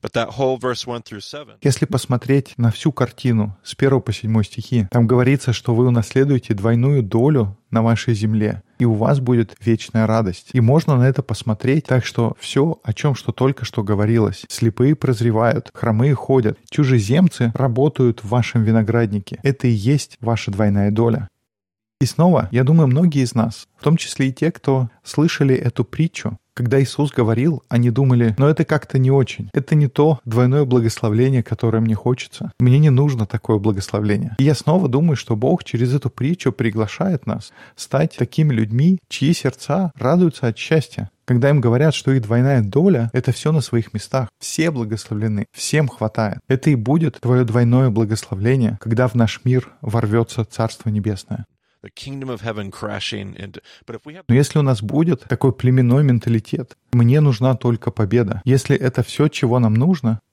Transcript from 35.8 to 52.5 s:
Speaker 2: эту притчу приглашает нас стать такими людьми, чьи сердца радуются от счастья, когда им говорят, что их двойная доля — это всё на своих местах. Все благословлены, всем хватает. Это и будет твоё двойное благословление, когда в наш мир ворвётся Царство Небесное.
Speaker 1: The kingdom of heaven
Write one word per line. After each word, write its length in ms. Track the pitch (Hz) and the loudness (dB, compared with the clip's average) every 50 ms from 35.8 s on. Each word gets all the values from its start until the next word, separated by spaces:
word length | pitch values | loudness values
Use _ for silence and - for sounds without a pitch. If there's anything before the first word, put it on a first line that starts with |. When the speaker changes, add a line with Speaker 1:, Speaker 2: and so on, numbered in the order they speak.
| 123 123 131 | 0 0 0
Speaker 2:
эту 160 | 143 - 120 | -2 -2 -4
притчу 440 | - - 123 143 175 - - 139 - | -6 -4 -4 -4 -4 -2 -2 -4 -2
приглашает 760 | - 120 117 104 110 110 104 - - 165 196 180 143 - | -2 -4 -2 -2 -2 -4 -4 -4 -4 -2 -2 -2 -2 -2
нас 260 | - - 117 - - _ - - - _ | -2 -4 -4 -8 -14 _ -20 -20 -20 _
стать 420 | _ - - - 135 160 160 - | _ -12 -4 -2 -2 -2 -2 -2
такими 380 | - 127 117 - - 156 151 131 | -4 -6 -4 0 0 2 2 2
людьми, 460 | 110 110 104 107 123 143 175 190 180 _ _ | 0 0 0 0 2 2 2 2 0 _ _
чьи 240 | - - 135 143 170 | -8 -2 0 0 0
сердца 580 | - - 135 - - - - 143 185 190 170 - | 0 -2 -4 -6 -6 -6 -4 -2 -2 -2 -4 -6
радуются 500 | - 110 123 156 175 185 170 - - - | -4 -2 0 2 4 2 2 0 -2 -4
от 100 | 120 110 | -4 -4
счастья, 540 | - - - 160 160 131 - - - - 98 _ _ _ | -4 -4 0 0 0 0 -2 -8 -10 -10 -10 _ _ _
когда 260 | - 127 120 117 139 | 0 0 2 4 4
им 100 | 147 151 | 2 4
говорят, 360 | 117 120 113 123 147 160 139 | 2 2 2 4 2 2 0
что 160 | - - - 135 | 0 0 0 0
их 100 | 135 113 | 0 0
двойная 400 | 101 113 120 123 135 139 127 107 | 0 0 2 2 2 2 2 0
доля — 480 | 101 92 139 165 202 185 123 117 113 - | 0 0 2 4 4 4 2 0 0 -2
это 200 | 127 120 - 117 | -2 -2 -2 -4
всё 180 | - - 151 | -2 -2 0
на 100 | 156 160 | 0 0
своих 320 | 120 - - 117 110 - - | -2 0 -2 -2 -2 -2 -8
местах. 360 | 110 - - - 131 127 107 _ _ | -10 -8 -4 -4 -4 -4 -4 _ _
Все 320 | - - - - 156 170 | -14 -10 -4 -2 -2 -2
благословлены, 760 | 160 127 117 107 110 110 - - 110 104 107 110 107 101 101 _ _ | -2 -4 -6 -6 -6 -8 -8 -8 -6 -4 -4 -2 -2 -4 -6 _ _
всем 360 | - - - - 151 156 127 | -12 -8 -2 0 0 0 0
хватает. 500 | - - 110 110 - - 110 104 - - _ | -2 -4 -6 -4 -2 -2 -2 -2 -4 -8 _
Это 240 | _ 135 131 - 160 | _ -4 0 2 0
и 60 | 147 | 0
будет 420 | 123 107 117 143 170 165 147 - - | 0 0 0 0 0 0 -2 -4 -4
твоё 240 | - 120 127 127 127 | -2 0 2 2 2
двойное 460 | 113 107 123 120 117 120 127 135 131 | 2 2 2 2 4 4 4 2 2
благословление, 880 | 101 110 117 104 110 107 - - - 95 101 117 131 135 123 104 107 104 | 2 0 0 -2 -2 -6 -6 -10 -8 -4 0 0 0 2 0 -2 -2 -4
когда 280 | - 110 117 110 127 123 | -4 -4 0 0 0 0
в 80 | 110 | 2
наш 240 | 120 117 107 - - _ | 0 0 0 0 -2 _
мир 280 | 127 127 127 123 - - _ | 0 0 0 -2 -4 -16 _
ворвётся 640 | - - 101 117 107 104 104 117 117 - - - 110 | -10 -4 -2 -2 -2 0 0 0 0 -2 -4 -8 -8
Царство 460 | - - - 117 113 - - - 113 | -8 -4 -4 -4 -4 -4 -8 -6 -4
Небесное. 540 | 104 107 98 107 104 98 - _ 101 - 101 _ _ _ _ _ _ _ | -4 -2 -2 -4 -6 -6 -8 _ -12 -12 -12 _ _ _ _ _ _ _
Speaker 1:
The 100 | - 101 _ | -20 -20 _
kingdom 340 | - - 139 139 139 135 131 | -18 -16 -14 -12 -12 -10 -10
of 140 | 123 104 98 | -10 -8 -8
heaven 300 | 117 | -8